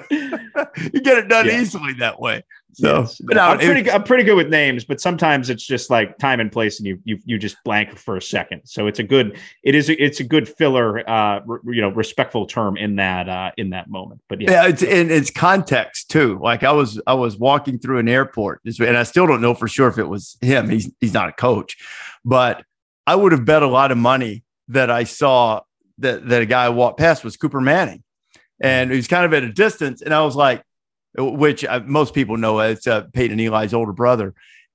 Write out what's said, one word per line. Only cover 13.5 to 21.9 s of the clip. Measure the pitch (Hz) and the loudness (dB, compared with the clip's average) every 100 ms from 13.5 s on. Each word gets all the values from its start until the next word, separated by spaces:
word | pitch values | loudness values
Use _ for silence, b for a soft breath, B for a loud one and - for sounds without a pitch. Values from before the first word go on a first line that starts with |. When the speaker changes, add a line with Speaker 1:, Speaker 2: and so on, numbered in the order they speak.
| - | -8
Speaker 2:
in | 98 | -8
that | 92 87 | -8 -12
moment. | 98 - - - | -14 -14 -18 -14
But | 98 | -6
yeah. | 190 | 2
Speaker 1:
Yeah, | 175 180 | 4 4
it's, | 156 | 2
and | 190 190 165 | 2 2 4
it's | 160 135 | 2 0
context | - 175 196 - 127 - - - | 0 2 2 2 -2 -2 -10 -2
too. | 156 127 92 | 2 2 0
Like, | 110 113 | -2 0
I | 131 | 2
was, | 147 123 107 - | 2 0 -4 -2
I | |
was | 131 120 101 | 0 -2 -2
walking | 127 143 143 123 | 0 0 -2 -8
through | 127 127 | -4 -2
an | 113 | 2
airport, | 127 135 - 98 - | 0 0 -4 -6 -6
this, | 113 110 | -10 -2
and | 117 120 | 0 2
I | |
still | 117 175 175 | 2 2 2
don't | 123 | 2
know | 120 | 0
for | 117 113 | 0 -4
sure | - 127 | 2 2
if | 113 | 2
it | 82 | -6
was | 101 - - | -8 -12 -6
him. | 123 135 76 | 0 0 0
He's, | 110 90 - | -2 -4 -6
he's | 113 | -4
not | 107 87 | -2 -4
a | |
coach, | - 123 104 - - B | -2 0 0 -4 -16 B